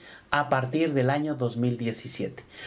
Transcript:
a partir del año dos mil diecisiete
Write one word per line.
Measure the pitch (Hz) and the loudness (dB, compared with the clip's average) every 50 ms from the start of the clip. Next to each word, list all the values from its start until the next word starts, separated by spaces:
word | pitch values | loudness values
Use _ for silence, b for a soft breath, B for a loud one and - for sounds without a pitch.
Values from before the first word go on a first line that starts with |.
| B B B B B B | B B B B B B
a | - 147 143 - | 0 0 2 2
partir | 139 131 127 123 131 156 165 156 143 | 2 2 2 0 2 2 2 2 4
del | 135 127 127 | 4 4 4
año | 139 147 151 151 151 | 2 2 0 -2 -2
dos | 131 127 117 - | -2 -2 -2 0
mil | - 123 123 120 117 | 2 2 2 2 0
diecisiete | 120 117 110 - - 123 - - - - - - - B B B B | -2 -4 -4 -4 -8 -8 -6 -6 -6 -6 -6 -12 -18 B B B B